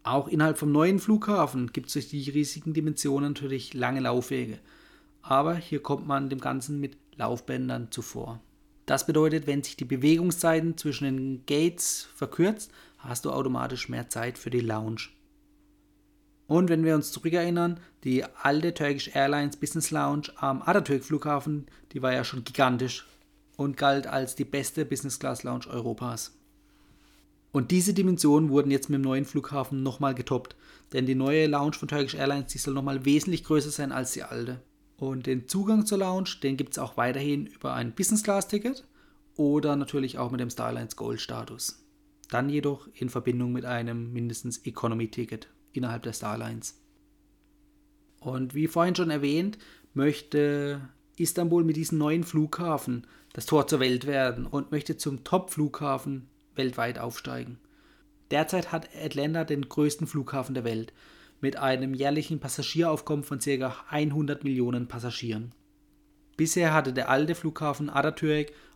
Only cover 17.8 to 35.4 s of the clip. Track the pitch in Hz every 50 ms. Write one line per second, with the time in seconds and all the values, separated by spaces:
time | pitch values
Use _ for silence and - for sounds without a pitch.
17.8 | - - _ - - 135 127 127 - - - - - 139 143 151 160 170 170 -
18.8 | 151 143 143 139 - - - 143 139 139 147 147 143 143 143 - - - - 165
19.8 | 151 - 160 151 143 139 143 147 151 - - - - 139 135 131 - - 185 202
20.8 | 143 - 139 131 - - 151 147 - 151 147 139 - 151 151 147 139 - - -
21.8 | - - - 135 127 127 127 127 127 - - 131 117 - - - 135 127 123 120
22.8 | 127 123 - - - - - _ _ _ _ _ _ _ _ - 143 143 131 -
23.8 | 143 139 139 139 135 135 - 135 131 127 - - 139 - - 139 131 - - 165
24.8 | 151 123 139 127 - 139 - - - 135 127 120 - 127 123 123 123 - 131 123
25.8 | 113 117 113 - 127 123 117 113 - - - - _ _ _ _ _ _ _ _
26.8 | _ _ - _ _ _ _ _ _ _ _ _ _ _ - 139 127 - 180 180
27.8 | 175 196 190 190 190 185 180 160 - 147 147 151 160 151 135 147 135 139 139 135
28.8 | 135 - 147 139 135 135 131 135 143 - - 147 - - 147 139 131 - 143 135
29.8 | 135 135 117 - 147 135 131 127 123 - 135 123 - - - - - - - -
30.8 | - - - 135 131 131 131 131 131 135 147 156 156 156 147 143 143 151 151 -
31.8 | - 147 147 147 139 135 - 151 139 139 143 143 131 - - 127 - 143 135 139
32.8 | 131 139 139 135 131 139 143 151 143 190 175 160 - - 156 151 143 151 147 -
33.8 | 147 135 127 131 127 123 - - - - - 120 120 123 127 127 - _ _ _
34.8 | _ _ _ - 139 135 135 131 123 131 131 127